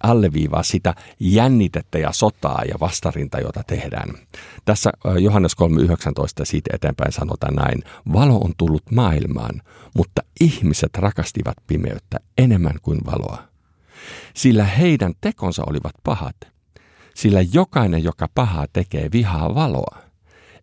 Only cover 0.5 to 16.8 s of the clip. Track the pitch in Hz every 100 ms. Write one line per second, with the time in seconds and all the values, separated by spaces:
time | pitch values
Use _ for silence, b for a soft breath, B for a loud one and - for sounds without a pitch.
0.5 | 78 - 92 90 82 B B 95 104 127
1.5 | 123 92 87 - 82 73 - 110 - 71
2.5 | 65 - - 85 - 80 76 71 69 64
3.5 | - - - - - - - _ B B
4.5 | B - 110 110 - 107 92 101 104 87
5.5 | - 85 78 82 82 - 71 71 - 71
6.5 | 76 - - 71 69 69 - - 76 69
7.5 | 71 69 62 - B - 87 143 113 87
8.5 | - 85 78 - 117 107 76 - 60 57
9.5 | - B B B - - - - - 165
10.5 | - 87 76 80 - 101 - 82 - -
11.5 | - - - - - - - _ - 127
12.5 | 101 80 82 - 76 - 69 - - -
13.5 | _ B B B B B B B - 131
14.5 | 110 101 98 175 143 95 - 208 - 92
15.5 | 80 71 73 - - - 98 67 - -
16.5 | _ _ b